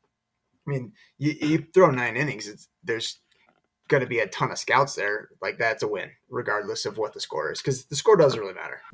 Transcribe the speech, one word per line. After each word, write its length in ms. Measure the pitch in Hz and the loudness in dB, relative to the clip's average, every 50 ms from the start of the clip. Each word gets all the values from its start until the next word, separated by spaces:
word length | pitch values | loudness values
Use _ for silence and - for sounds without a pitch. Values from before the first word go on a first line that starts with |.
| _ _ _ _ _ _ _ _ _ _ _ _ _ | _ _ _ _ _ _ _ _ _ _ _ _ _
I 40 | 143 | -6
mean, 220 | 143 127 123 101 - _ _ _ _ - | -6 -6 -6 -10 -16 _ _ _ _ -4
you, 160 | 139 151 151 - | -2 -2 -2 0
you 260 | 151 147 156 156 143 - - | 0 0 0 0 0 2 6
throw 160 | 185 185 156 | 6 6 6
nine 260 | 131 127 120 117 110 | 6 2 -2 -2 -2
innings, 320 | 123 151 139 107 107 - 104 | -2 -2 -2 -4 -6 -10 -12
it's, 200 | - - - - _ _ | -14 -16 -20 -20 _ _
there's 380 | - - 113 113 110 - - - _ _ _ _ _ _ _ _ _ _ _ _ _ - | -6 -4 -4 -4 -4 -6 -10 -12 _ _ _ _ _ _ _ _ _ _ _ _ _ 0
gonna 180 | 147 139 123 | 2 2 2
be 120 | 117 120 117 | 0 0 0
a 80 | 107 98 | 0 -2
ton 220 | - - 143 113 | -2 -2 -4 -2
of 60 | 90 | -2
scouts 380 | - - - 117 131 139 139 - | -4 -2 2 2 4 2 2 -2
there. 340 | - 98 104 104 107 - - _ _ | -4 -2 -2 -4 -4 -6 -12 _ _
Like, 160 | 95 98 104 - | -6 -6 -4 -2
that's 240 | 117 113 110 - | -2 -2 0 -2
a 60 | 120 107 | -2 -4
win, 220 | 104 92 90 87 - _ _ _ | -4 -4 -6 -10 -14 _ _ _
regardless 560 | 123 120 120 - 104 104 101 101 110 - - | -8 -6 -4 -2 -2 -2 -4 -4 -6 -6 -6
of 100 | 107 104 | -6 -4
what 160 | 110 107 104 | -4 -4 -4
the 80 | - - | -6 -8
score 320 | - - - 78 76 76 | -10 -6 -6 -4 -4 -4
is, 80 | 71 - | -6 -4
'cause 240 | - - 131 - - | -4 -4 -4 -4 -6
the 120 | - 151 | -8 -8
score 200 | - - 233 214 | 0 4 6 8
doesn't 240 | 175 156 135 127 113 | 8 8 6 4 0
really 140 | 101 95 92 | -4 -8 -8
matter. 260 | 87 82 - - - - - | -10 -12 -12 -12 -14 -16 -12